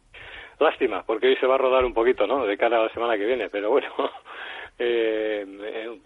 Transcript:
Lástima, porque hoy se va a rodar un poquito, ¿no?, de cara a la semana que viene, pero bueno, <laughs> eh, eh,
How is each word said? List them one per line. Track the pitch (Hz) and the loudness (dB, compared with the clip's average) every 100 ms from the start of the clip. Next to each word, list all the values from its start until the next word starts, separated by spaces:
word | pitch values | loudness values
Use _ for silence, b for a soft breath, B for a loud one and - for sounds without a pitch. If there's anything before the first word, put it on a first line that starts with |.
| _ B B B B B | _ B B B B B
Lástima, | 151 - - 92 | 2 2 0 0
porque | - 110 127 | -4 2 2
hoy | 135 | 4
se | 131 | 4
va | |
a | 135 | 4
rodar | 131 131 | 4 4
un | 123 | 2
poquito, | 117 120 120 101 | 2 2 4 2
¿no?, | 139 | 2
de | 107 101 | 0 2
cara | 117 117 | 2 2
a | |
la | 110 | 0
semana | 113 117 110 | 0 -2 0
que | |
viene, | 104 127 95 | 0 -2 -2
pero | 101 104 | -4 0
bueno, | 135 - - | 0 0 -4
<laughs> | 139 - - - - - - - | -6 -6 -18 -16 -14 -14 -12 -4
eh, | 120 117 113 110 107 104 98 | -2 0 0 0 -2 -4 -8
eh, | 98 107 110 113 107 | -12 -10 -10 -10 -14